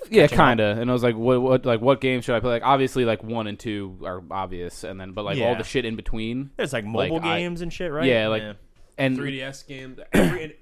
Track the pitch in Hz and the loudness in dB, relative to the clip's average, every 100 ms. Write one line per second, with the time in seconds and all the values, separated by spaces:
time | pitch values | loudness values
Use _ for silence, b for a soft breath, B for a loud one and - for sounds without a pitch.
0 | - 220 147 - 143 113 104 110 123 127 | 2 6 8 8 6 6 2 2 0 2
1 | 120 110 120 127 127 131 127 117 120 135 | 2 2 2 4 4 2 2 2 2 2
2 | 131 127 117 117 123 117 113 139 131 131 | 2 0 0 0 0 0 4 4 2 2
3 | 120 107 110 117 107 101 113 104 98 92 | 2 0 -2 -6 -6 -6 -6 -6 -6 -10
4 | 92 92 85 95 95 90 87 - - 95 | -10 -10 -8 -8 -6 -8 -10 -10 -12 -12
5 | 95 95 104 98 117 120 110 139 117 110 | -10 -8 -4 0 0 0 -2 -4 -4 -4
6 | - 117 110 123 139 - 185 123 104 113 | -4 -4 -4 -6 -8 -6 -6 -4 -4 -2
7 | 185 165 165 165 175 170 170 - 180 147 | -2 -2 -2 -2 -4 -6 -8 -8 -6 0
8 | 131 117 110 110 107 101 - _ - - | 2 2 2 -2 -4 -12 -20 _ -14 -2
9 | 135 131 139 135 131 139 - 135 131 127 | -2 0 -4 -8 -10 -14 -16 -16 -16 -18
10 | - 190 175 156 156 - | -6 0 0 0 -8 -12